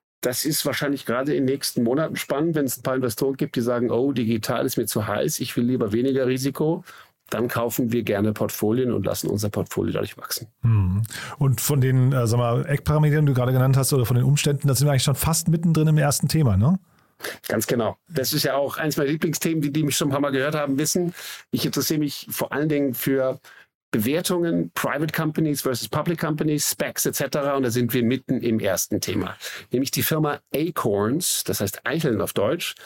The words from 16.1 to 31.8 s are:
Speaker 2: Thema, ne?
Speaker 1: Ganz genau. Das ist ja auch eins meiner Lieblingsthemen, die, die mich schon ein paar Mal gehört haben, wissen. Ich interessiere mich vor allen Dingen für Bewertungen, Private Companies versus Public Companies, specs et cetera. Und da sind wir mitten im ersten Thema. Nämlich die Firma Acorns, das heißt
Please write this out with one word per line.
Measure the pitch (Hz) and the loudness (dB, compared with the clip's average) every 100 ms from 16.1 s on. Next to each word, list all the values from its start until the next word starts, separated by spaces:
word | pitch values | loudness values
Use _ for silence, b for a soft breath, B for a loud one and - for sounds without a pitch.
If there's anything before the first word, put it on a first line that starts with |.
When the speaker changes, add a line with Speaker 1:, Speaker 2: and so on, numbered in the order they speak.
| - 127 | 2 0
Speaker 2:
Thema, | 160 139 95 | 2 4 4
ne? | 123 185 B B B B B B - | 4 2 B B B B B B -4
Speaker 1:
Ganz | 104 - | -2 0
genau. | 123 110 - _ | 0 0 -4 _
Das | 156 131 | -4 -2
ist | 151 | 0
ja | 143 135 | 0 0
auch | 139 - | -2 -2
eins | 151 147 | -2 0
meiner | 139 | 0
Lieblingsthemen, | 156 170 151 170 165 | 0 -2 -2 -2 0
die, | 143 | 0
die | 147 | 0
mich | 151 - | 0 0
schon | 156 | 0
ein | |
paar | 139 | 0
Mal | 143 | 0
gehört | 135 139 156 | 0 0 -2
haben, | 143 139 | -2 0
wissen. | 156 185 175 B B B B | 0 0 -2 B B B B
Ich | - 151 | -4 -2
interessiere | - 127 156 | -2 -2 0
mich | 147 - - | -2 -4 -10
vor | - - | -6 -4
allen | 139 156 | -2 0
Dingen | 147 139 | 0 0
für | 120 - 135 131 - B B B _ - | -2 0 0 0 -2 B B B _ -6
Bewertungen, | 120 110 156 180 180 170 170 165 | -2 0 0 0 0 0 0 -2
Private | - 123 135 156 | -4 -4 -2 -2
Companies | 160 160 156 156 139 | -2 -2 0 0 0
versus | 135 123 - | -2 -2 -2
Public | 151 151 170 | -2 -2 -2
Companies, | 160 156 156 151 - | -2 0 0 0 -2
specs | - 139 - 143 | -2 -4 -2 -2
et | - | -2
cetera. | 139 151 139 139 | -2 -2 0 0
Und | |
da | 127 | 0
sind | 120 117 | 0 0
wir | 127 | 2
mitten | 113 131 - 127 | 0 0 -2 -2
im | 117 110 | 0 0
ersten | 98 87 - 104 | 0 -2 -2 -4
Thema. | - 95 92 - B B B | -2 -4 -4 -8 B B B
Nämlich | 123 135 | -2 0
die | - | -2
Firma | - 160 151 143 _ | 0 0 0 -2 _
Acorns, | 135 165 - 120 101 104 147 - - - | -2 -2 0 0 2 2 0 -2 -4 -2
das | 104 | -2
heißt | 101 - | -2 -4